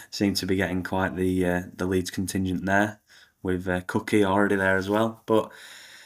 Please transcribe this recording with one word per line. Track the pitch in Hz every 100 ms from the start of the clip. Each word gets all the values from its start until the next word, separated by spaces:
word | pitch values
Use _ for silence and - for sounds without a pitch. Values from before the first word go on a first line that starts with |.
| -
Seemed | - 101 95
to | 92
be | 95
getting | 90 92
quite | 90 95 92 78
the, | 92 92 90
uh, | 90 92 -
the | 92
Leeds | 95 90
contingent | - 92 98 95 87
there, | 90 98 107 - _ - _ _
with, | 98 92 92
uh, | 90 90
Cookie | 110 - 107
already | 98 98 101 98
there | 95 95
as | 95
well. | 104 113 113 -
But, | 110 - - - - - -